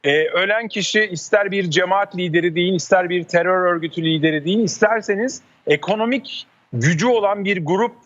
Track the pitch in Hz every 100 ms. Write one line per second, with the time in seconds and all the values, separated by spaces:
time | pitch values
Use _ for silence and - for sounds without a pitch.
0 | 139 147 156 175 190 220 226 208 185 214
1 | 214 170 - 208 202 196 180 160 180 196
2 | 196 180 180 165 175 165 175 185 - 185
3 | 175 180 165 175 170 185 180 170 160 165
4 | 160 160 156 151 151 208 208 - 214 226
5 | 208 202 254 - - _ - 151 - 214
6 | 226 269 - - - _ _ 120 131 165
7 | 233 233 202 202 196 185 151 185 233 -